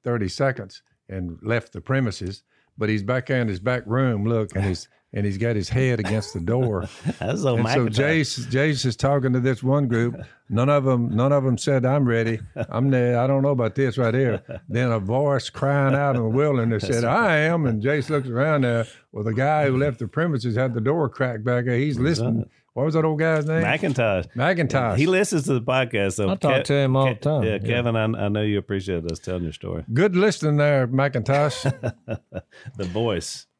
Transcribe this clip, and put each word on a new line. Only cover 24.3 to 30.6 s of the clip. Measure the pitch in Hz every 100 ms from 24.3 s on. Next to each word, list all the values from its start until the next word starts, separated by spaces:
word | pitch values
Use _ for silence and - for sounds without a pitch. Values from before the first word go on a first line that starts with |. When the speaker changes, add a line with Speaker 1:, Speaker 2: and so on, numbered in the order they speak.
| 120
Speaker 1:
McIntosh. | 147 175 147 139 120 101
Speaker 2:
He | 160
listens | 185 196 160
to | 135
the | 131
podcast. | 120 131 123 107 98 92
So | 98
Speaker 3:
I | 98
talk | - -
Speaker 2:
Kev-, | -
Speaker 3:
to |
him | 143 135 131
all | 135
the | 110
Speaker 2:
Kev-, |
Speaker 3:
time. | 143 151
Speaker 2:
yeah, | 120
Speaker 3:
Yeah. | 101
Speaker 2:
Kevin, | 98 120 120 113
I, |
I | 110 107 101
know | 104
you | 107 101
appreciate | - 98 95 87 85
us | 80
telling | - 90
your | 82
story. | - 95 85 -
Speaker 1:
Good | 117 196 180
listening | 214 - 151
there, | 147